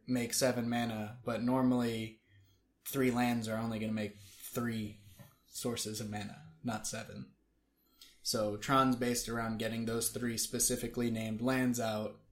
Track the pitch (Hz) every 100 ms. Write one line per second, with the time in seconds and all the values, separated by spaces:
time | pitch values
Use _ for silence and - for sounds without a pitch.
0 | - 127 117 - 127 120 117 120 117 107
1 | 107 - 120 110 120 131 127 123 120 113
2 | 110 - _ - - _ _ _ - 139
3 | 127 120 123 117 110 110 113 110 110 110
4 | 104 - - - - 123 117 110 107 -
5 | - - - _ _ - 123 117 107 104
6 | 107 104 101 - - - 120 110 - 113
7 | - 104 - _ _ _ _ _ _ -
8 | - - - 113 104 104 - 135 131 120
9 | 123 120 113 117 113 110 113 113 113 117
10 | 113 123 120 113 - 120 - 120 117 123
11 | 120 110 110 110 123 131 127 120 113 107
12 | 101 - _